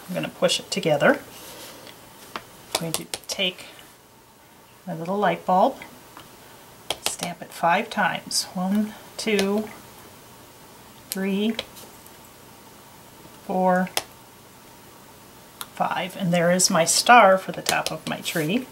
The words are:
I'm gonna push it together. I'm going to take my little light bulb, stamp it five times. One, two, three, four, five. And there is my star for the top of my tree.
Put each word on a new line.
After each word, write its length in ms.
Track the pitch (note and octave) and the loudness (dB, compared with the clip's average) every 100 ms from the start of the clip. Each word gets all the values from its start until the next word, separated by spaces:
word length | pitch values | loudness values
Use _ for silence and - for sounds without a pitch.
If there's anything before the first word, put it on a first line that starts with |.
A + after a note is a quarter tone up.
| - | -8
I'm 60 | F3 | -6
gonna 120 | - | -6
push 320 | - F3 - | 0 0 0
it 120 | - | -4
together. 480 | - E3 D3 F3 C#4+ - - - - - - - - - - - - - - - | -4 0 4 4 2 -4 -18 -18 -16 -18 -18 -20 -20 -20 -20 -16 -16 -16 -20 -10
I'm 60 | - | -6
going 140 | E3 | -4
to 120 | D#3+ E3 - - | -6 -8 -12 -10
take 380 | - F#3 - - - - - - - - - - - - - F#3 | -4 -4 -4 -14 -20 -20 -20 -20 -20 -20 -20 -20 -20 -20 -18 -12
my 80 | D#3+ | -8
little 220 | E3 G3+ | -4 0
light 280 | F#3+ E3+ - | 0 0 2
bulb, 320 | F#3 B3 - - - - - - - - - - - - - - | 4 4 2 -10 -18 -20 -20 -20 -20 -20 -20 -20 -20 -12 -8 -6
stamp 380 | - F3 E3+ | -6 -8 -8
it 80 | - | -14
five 400 | - E3 F#3+ A3+ | -2 2 2 0
times. 540 | G#3+ F3 D#3+ - - - F#3 | -2 -2 -2 -4 -4 -4 -4
One, 400 | F#3 G#3 G#3+ - - - | 0 0 0 -6 -16 -8
two, 520 | A3+ G3+ G3 G#3 G#3+ - - - - - - - - - - - - - - | -2 0 0 -2 -4 -12 -20 -20 -20 -20 -20 -20 -20 -20 -20 -20 -20 -20 -10
three, 440 | F#3+ G3 G3 A3 A#3 - - - - - - - - - - - - - - - - - - - | -6 -2 -2 -2 -4 -10 -18 -20 -20 -20 -20 -20 -20 -20 -20 -20 -20 -20 -20 -20 -20 -20 -18 -6
four, 460 | F#3 F#3 F3+ F#3 - - - - - - - - - - - - - - - - - - - | 0 4 4 0 -4 -10 -18 -20 -20 -20 -20 -20 -20 -20 -20 -20 -20 -20 -20 -20 -18 -16 -4
five. 420 | F3 - F3+ - | -2 -2 -6 -2
And 160 | F3 | 0
there 160 | F3 E3+ | 4 4
is 220 | F3+ F3+ | 4 4
my 140 | F3 E3 | 4 4
star 520 | - - D#3+ G3 F#3+ | 2 8 10 10 6
for 140 | - | 2
the 100 | E3 | -4
top 300 | - D#3 D3+ | 0 0 -2
of 180 | D#3 D#3 | -6 -6
my 120 | D3+ | -6
tree. 440 | - E3+ D#3 A#3 - | -4 -2 -2 -2 -4